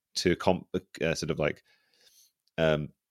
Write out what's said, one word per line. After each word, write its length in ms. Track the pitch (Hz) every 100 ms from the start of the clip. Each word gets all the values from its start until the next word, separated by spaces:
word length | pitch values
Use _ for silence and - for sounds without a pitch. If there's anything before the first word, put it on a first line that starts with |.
| _
to 200 | - 90 85
comp-, 320 | - 87 - 90 - -
uh, 120 | 80
sort 160 | 82 78
of, 80 | 80
like, 240 | 76 - _ _ _ _ _ _ _ _ _ -
um, 320 | 80 76 73 - _